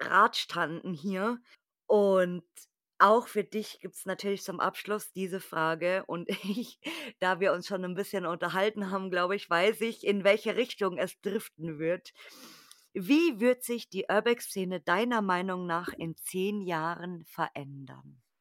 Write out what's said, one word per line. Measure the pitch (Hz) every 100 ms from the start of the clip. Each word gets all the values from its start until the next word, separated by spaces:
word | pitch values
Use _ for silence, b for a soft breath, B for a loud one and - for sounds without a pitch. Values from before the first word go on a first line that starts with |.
Radstanden | - 190 233 - - 175 160 165 -
hier. | 160 190 185 214 240 b b _ _ -
Und | 208 202 190 180 175 - - - _ _ _
auch | 196 226 226
für | 208
dich | 180 214 208 -
gibt's | 185 - 98
natürlich | 92 202 196
zum | - 180
Abschluss | 185 - - 208 -
diese | 180 190 185
Frage. | - 160 160 160 175 190 -
Und | 170 -
<laughs> | 196
ich, | 196 208 220 - 302 320 269 -
da | 185 180
wir | 190
uns | 175 180
schon | 190
ein | 180
bisschen | 180 202 196
unterhalten | 170 170 175 185 208 208 196
haben, | 196 190
glaube | 180 180 202
ich, | -
weiß | 170 196 220
ich, | 226 220 -
in | 202
welche | 190 208 220 196
Richtung | - - 190 175
es | 180 -
driften | - 214 - - 165 151
wird. | 160 180 - B B B B B B B B
Wie | 202 180 294 339 208
wird | 247 247
sich | - 233 -
die | 190 -
Urbex-Szene | 208 233 240 - 202 185 180
deiner | 175 180 240 233
Meinung | 196 180 190 180 180
nach | 170 175
in | - 165 156
zehn | - 185 196 208
Jahren | 180 160 160 170 175 175 160
verändern? | - 156 - 139 139 135 135 143 135 _ _